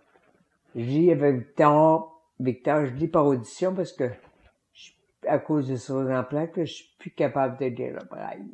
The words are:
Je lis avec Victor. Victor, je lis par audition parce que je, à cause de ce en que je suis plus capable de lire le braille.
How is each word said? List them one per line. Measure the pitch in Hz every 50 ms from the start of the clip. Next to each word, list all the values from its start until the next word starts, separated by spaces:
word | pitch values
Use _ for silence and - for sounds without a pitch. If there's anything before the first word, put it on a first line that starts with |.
| _ _ _ _ _ _ _ _ _ _ _ _ _ _ -
Je | 120 117
lis | 120 135 151 170 180
avec | 165 143 143 143 135
Victor. | 127 117 - _ - 160 147 147 151 156 160 160 160 160 - - _ _ _ _ -
Victor, | 131 131 120 - - 147 143 151 151
je | 131 123
lis | 135 160 160
par | 160 170 147
audition | 143 139 123 113 - - - 180 185 190
parce | 185 175 - -
que | - 139 120 101 - - _ _ _ _ _ _ _ _ _ _
je, | - - - _ _ _ _ _ _ -
à | - 151 139
cause | - - 156 151 135 127
de | 131
ce | 123 - - 135
en | 135 135 131 131 127 123 - 143 147 160 165
que | 165 185 165
je | 143 -
suis | - - _ _ _
plus | - 165
capable | - - 156 139 - 139 135 127 120 123
de | 139
lire | 127 123 123 127 127 - -
le | -
braille. | - - - - - - - - 240